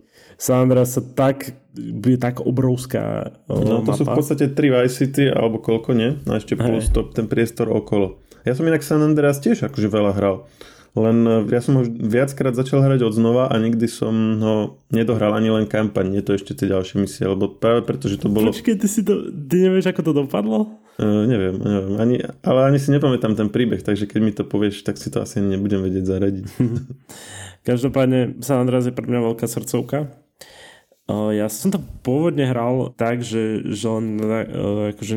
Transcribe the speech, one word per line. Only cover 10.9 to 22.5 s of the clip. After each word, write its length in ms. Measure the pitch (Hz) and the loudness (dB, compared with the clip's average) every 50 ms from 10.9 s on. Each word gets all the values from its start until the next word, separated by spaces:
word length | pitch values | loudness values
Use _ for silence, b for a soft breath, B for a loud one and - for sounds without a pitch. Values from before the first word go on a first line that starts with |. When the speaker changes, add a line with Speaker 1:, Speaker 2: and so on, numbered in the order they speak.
| B | B
Speaker 2:
Len, 260 | 110 110 113 113 117 117 | 0 2 4 4 4 4
e, 220 | 117 113 113 107 101 120 | 4 4 2 2 2 0
ja 80 | 120 | 0
som 160 | 120 - 139 | 2 2 2
ho 80 | 131 123 | 2 2
viackrát 720 | 117 117 120 127 110 107 120 135 139 139 - 135 131 120 | 0 -2 -4 -4 0 2 2 0 0 -2 -2 -2 0 0
začal 240 | 120 127 135 - 139 | 0 -2 0 2 2
hrať 240 | 135 139 135 131 120 | 4 4 4 2 2
od 100 | 113 107 | 2 2
znova 380 | 113 113 113 117 123 127 131 - | 2 2 4 4 2 2 2 2
a 20 | 113 | 0
nikdy 240 | 110 113 117 113 117 | 2 2 0 0 0
som 560 | 117 - - 120 113 110 110 110 110 110 107 | -2 -2 -4 -4 -2 0 0 0 0 0 0
ho 400 | 110 110 110 107 107 - - - _ _ | 0 0 0 0 -2 -4 -8 -14 _ _
nedohral 480 | - 113 113 110 120 107 104 104 107 | -2 0 0 0 0 0 2 0 2
ani 160 | 110 110 110 110 | 2 2 2 2
len 160 | 110 110 104 | 0 0 0
kampaň, 400 | - 110 107 104 101 101 95 92 | 0 0 -2 0 0 -2 -2 0
nie 160 | 95 101 98 | 0 -2 0
to 80 | - 101 | 0 -2
ešte 240 | 98 - - - | -2 -2 -6 -6
tie 160 | - 98 98 95 | -4 -2 0 0
ďalšie 240 | 95 92 - - 101 | 0 -2 -2 -2 -2
misie, 300 | 98 95 - - - 95 | -2 -2 -2 -4 -2 -2
lebo 180 | 98 95 101 | 0 0 -2
práve 380 | 98 - - - 113 117 120 113 | -4 -4 -2 0 2 2 2 0
preto, 240 | - 117 - - 98 | -2 -4 -4 -2 -4
že 80 | 101 101 | -4 -2
to 140 | - 107 101 | -2 0 0
bolo 160 | 107 110 220 | 2 2 2
Speaker 1:
Počkej, 320 | 208 - - - 226 190 | 0 0 0 0 0 2
ty 80 | - 202 | 0 0
si 160 | 202 233 196 | 0 0 0
to... 240 | 185 202 - - - | 0 0 -2 -2 -8
Ty 320 | - 170 147 135 165 180 | -10 -10 -6 0 2 4
nevieš, 320 | 185 185 185 190 175 185 180 | 4 4 4 4 2 0 0
ako 100 | - 165 | 0 0
to 100 | 160 151 143 143 | 2 2 2 0
dopadlo? 560 | 135 - 190 208 214 - 214 214 214 - - b b b | 0 -2 -2 -2 0 0 0 0 -2 -6 -16 b b b
Speaker 2:
E, 80 | b - | b 0
neviem, 560 | 107 104 107 107 117 127 107 95 92 92 95 | 2 2 2 2 2 2 2 2 0 -2 -2
neviem. 320 | - 104 104 101 95 98 98 107 | 0 0 0 0 0 -2 -2 0
Ani, 160 | 110 120 123 117 - - - - _ | 2 2 2 0 -2 -6 -10 -6 _
ale 180 | - | 2